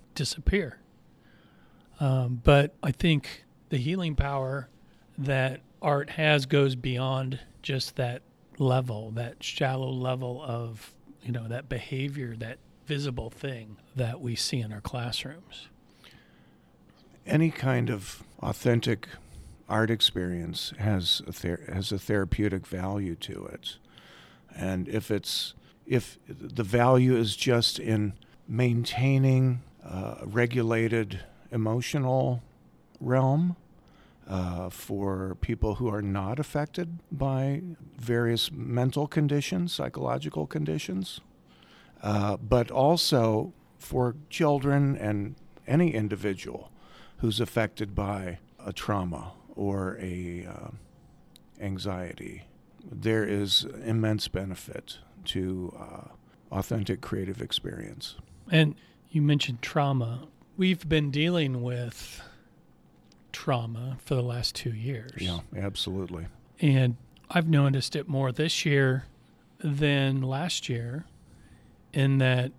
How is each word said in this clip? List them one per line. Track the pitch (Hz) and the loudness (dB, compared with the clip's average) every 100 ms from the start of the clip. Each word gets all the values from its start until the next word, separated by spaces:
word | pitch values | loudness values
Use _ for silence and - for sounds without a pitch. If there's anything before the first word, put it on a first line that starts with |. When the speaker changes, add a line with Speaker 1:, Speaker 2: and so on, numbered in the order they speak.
| - | -12
Speaker 1:
disappear. | - 143 - - 208 151 - _ _ - _ - - _ _ - - - - | -4 -4 -2 2 2 0 -8 _ _ -20 _ -20 -20 _ _ -20 -20 -16 -2
Um, | 143 131 123 123 | 2 2 2 2
but | 135 143 147 - | 8 8 8 0
I | - | -2
think | 127 175 151 - - - _ - | 2 4 4 2 -16 -20 _ -4
the | 143 | -2
healing | 123 190 170 139 | 0 -2 -2 0
power | 139 139 131 139 127 - - - _ - | 0 0 -2 -4 -8 -16 -20 -20 _ -6
that | 135 135 131 131 - - | 0 2 2 -2 -12 -4
art | 160 143 143 | 0 0 0
has | - 156 147 131 | 0 2 4 4
goes | 143 139 127 | 4 4 2
beyond | 127 123 131 131 131 131 - - | -2 -2 0 -2 -2 -6 -12 -14
just | - 131 - - | -4 -4 -4 -4
that | 120 123 _ _ _ - | -4 -4 _ _ _ 0
level, | 131 127 127 107 110 | 4 4 2 -4 -6
that | 113 120 - | -6 -6 -8
shallow | - - 135 131 131 | -8 -2 0 0 -2
level | 127 127 127 127 123 147 | -2 -2 -2 -4 -6 -6
of, | 117 117 110 - - - - | -6 -6 -10 -16 -20 -20 -14
you | 120 | -6
know, | 120 113 | -6 -4
that | 120 139 | -8 -6
behavior, | 123 - 131 139 143 123 113 | -8 -6 -6 -4 -6 -8 -8
that | 113 127 - - - | -10 -12 -18 -16 -6
visible | 143 143 123 117 | -4 -4 -4 -8
thing | - 139 123 110 104 - 131 | -8 -10 -8 -12 -20 -10 -4
that | 117 127 | -2 -2
we | 127 113 | -4 -4
see | - 131 | -2 -2
in | 110 | -4
our | 107 | -6
classrooms. | - 123 120 - 127 160 190 - - - _ _ - - _ _ - _ _ _ _ _ - - - | -8 -6 -4 -6 -8 -12 -18 -20 -20 -20 _ _ -20 -20 _ _ -20 _ _ _ _ _ -20 -14 0
Speaker 2:
Any | 151 160 | 4 4
kind | - 131 123 117 | 2 0 2 0
of | 107 98 - - - | -2 -6 -14 -16 -8
authentic | - - 123 117 123 110 - - - - - - - | -6 0 4 4 4 -2 -4 -18 -18 -20 -18 -18 -4
art | 107 110 | 0 2
experience | 113 - - 90 90 82 85 - - | 4 2 2 -2 -2 -4 -6 -8 -2
has | 104 98 87 - - | 0 2 2 0 -2
a | |
ther-, | 85 87 85 - | -6 -4 -4 -4
has | 90 98 | -4 -2
a | 98 | -4
therapeutic | - 107 92 - 104 95 - | 0 0 2 2 0 0 -4
value | 92 95 101 95 82 | -6 -4 -2 -4 -6
to | - - 50 | -8 -10 -10
it. | - - - - - - - - - - 80 | -12 -12 -14 -20 -20 -20 -20 -20 -20 -18 -6
And | 92 95 90 | -4 -2 -2
if | 107 101 | -4 -2
it's, | 101 - - - - - _ - | -2 -2 -4 -6 -10 -20 _ 0
if | 127 - - - | 0 0 -14 -16
the | - - - | -14 -10 -4
value | 101 120 123 127 127 123 | 0 4 6 8 6 4
is | 113 - | 2 0
just | - 120 110 - | 2 4 2 0
in | 113 110 104 101 - - - | 0 2 0 -4 -16 -20 -6
maintaining | 113 123 117 117 120 131 135 135 131 131 123 - - | 0 2 2 0 2 4 6 6 6 4 2 -6 -18
a | - 92 101 110 110 | -10 -6 -6 -8 -2
regulated | 107 120 123 113 113 113 113 101 92 - - - | 2 2 4 2 2 2 2 0 -6 -12 -20 -6
emotional | 117 110 117 123 151 131 131 135 123 - - - _ _ - | -2 0 0 0 0 2 2 2 0 -6 -20 -20 _ _ -8
realm, | 127 131 131 147 180 175 - - - - - _ - | 0 4 4 4 2 -2 -10 -20 -20 -20 -20 _ -6
uh, | 95 90 87 90 | -4 -2 -4 -6
for | - - 101 98 95 95 87 | -10 -8 -4 -2 -2 -4 -6
people | - 113 110 101 | -4 0 0 0
who | 123 | -2
are | 104 | -2
not | 101 98 95 127 | -2 -2 -2 -4
affected | 147 147 147 - 170 170 - | -4 -4 -4 -4 -6 -8 -10
by | 143 135 135 135 139 180 160 - - | -4 -2 0 0 -2 -6 -12 -16 -10
various | 117 120 117 117 - | -2 2 2 2 -2
mental | 143 120 120 127 139 147 | -4 -2 2 2 2 0
conditions, | - 147 143 - 190 175 | 2 2 2 0 -2 -2
psychological | - 131 - 131 127 151 - 139 | -2 -4 -4 -2 -2 -4 -6 -4
conditions, | 78 73 78 - 95 - - - _ _ - - - - - | -4 -2 -4 -4 -6 -6 -10 -18 _ _ -20 -20 -20 -20 -8
uh, | 104 104 101 98 | -2 2 2 0
but | 110 123 117 | 2 2 4
also | - 139 170 - 139 113 110 135 - _ - | 4 4 4 4 4 4 2 0 -8 _ -20
for | - 131 123 117 147 | -4 0 0 -2 -8
children | - 160 143 135 143 139 139 | 0 2 4 4 4 4 2
and | 104 104 101 - - - - | -2 -2 -4 -10 -18 -14 2
any | 139 175 | 4 4
individual | 113 107 101 101 95 - - - - - - - - | 2 -2 -2 -2 -4 -6 -12 -14 -20 -20 -20 -18 -4
who's | 113 107 | -2 0
affected | 113 - 107 - 107 | 0 0 0 -2 -6
by | 101 98 101 92 90 - - 104 | -2 -2 -2 -6 -10 -14 -14 -10
a | |
trauma | 87 - 101 92 76 87 - - - | -8 -2 -2 -2 -6 -10 -16 -16 -4
or | 101 98 92 - | -2 -2 -4 -4
a, | 92 90 87 87 90 | -6 -6 -6 -8 -10
uh, | - - - - - - - - - - - | -12 -14 -16 -20 -20 -20 -20 -20 -20 -20 -8
anxiety, | 101 95 95 90 87 - - - - - _ - - | -6 -4 -4 -4 -6 -10 -12 -14 -18 -20 _ -20 -14
there | 104 107 110 104 | -4 2 2 2
is | 101 101 95 - - | 0 2 0 0 -8
immense | 113 113 110 107 - | 0 2 2 2 -2
benefit | - 95 90 - - - - - - - | -4 -6 -8 -12 -14 -12 -16 -18 -16 -6
to, | - 92 92 90 - | -2 -2 -2 -6 -10
uh, | - - - - _ _ - 95 | -14 -14 -16 -20 _ _ -6 -4
authentic | - 113 101 98 | -2 -2 -2 -4
creative | - 101 95 95 | -4 -4 -4 -6
experience. | - - - - 52 - - - - - - | -4 -4 -4 -10 -10 -12 -14 -14 -18 -16 2
Speaker 1:
And | 160 151 - - _ - | 6 6 2 -14 _ -4
you | 160 | 2
mentioned | 147 147 - 120 | 4 4 2 -4
trauma. | - 156 143 135 117 120 - - _ - | -2 0 2 2 0 -6 -12 -20 _ 0
We've | 185 180 156 | 2 2 2
been | 156 147 | 2 2
dealing | 139 165 175 143 127 | 2 2 4 2 0
with | 123 123 123 - - - - - _ _ _ _ _ _ _ - _ | -2 -4 -6 -10 -14 -16 -20 -20 _ _ _ _ _ _ _ -20 _
trauma | - - 127 117 113 127 127 | -8 0 0 0 -6 -8 -8
for | - 135 | -2 0
the | |
last | 123 120 117 - | 0 -2 -4 -4
two | 123 | -6
years. | 107 120 127 117 - | -4 -4 -6 -8 -6
Speaker 2:
Yeah, | 92 85 - 98 | -4 -4 -6 -6
absolutely. | 98 95 - 95 87 87 90 - - - | -6 -4 -4 -4 -4 -6 -10 -12 -16 0
Speaker 1:
And | 151 135 127 120 - - - | 4 6 4 0 -8 -20 -2
I've | 175 165 | 0 4
noticed | 147 143 135 - 151 | 4 4 2 -2 -4
it | - | -2
more | 135 135 | 0 0
this | 120 151 - 156 | 0 0 0 2
year | 143 135 127 - - _ _ _ - | 4 4 2 -2 -18 _ _ _ -6
than | 160 139 151 143 135 135 | -2 2 2 4 2 2
last | 131 135 170 - - | 0 -2 -2 -4 -2
year, | 120 117 135 - - - - - - - - - | -4 -4 -8 -10 -18 -20 -20 -20 -20 -20 -20 -6
in | - 135 135 | 2 4 6
that | 131 127 127 | 6 4 2